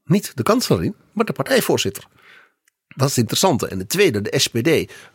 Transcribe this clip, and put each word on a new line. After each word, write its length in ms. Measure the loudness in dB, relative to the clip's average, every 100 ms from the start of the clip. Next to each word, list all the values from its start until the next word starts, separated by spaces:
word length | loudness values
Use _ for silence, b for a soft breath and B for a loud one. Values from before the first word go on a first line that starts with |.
| 0
niet 260 | 0 0 -2
de 80 |
kanselier, 500 | 2 2 2 0 0 -6 _
maar 140 | -4 -4
de 80 |
partijvoorzitter. 680 | -2 0 0 2 0 0 -6 -16 b b b b b _ _ _
Dat 220 | -4 -2
is 60 | 0
het 20 |
interessante. 500 | -2 2 2 2 -2
En 120 | -6
het 100 | -6
tweede, 320 | 0 2 2
de 180 | -2 -2
S 80 | 0
P 100 | 0
D 340 | 2 0 0 B B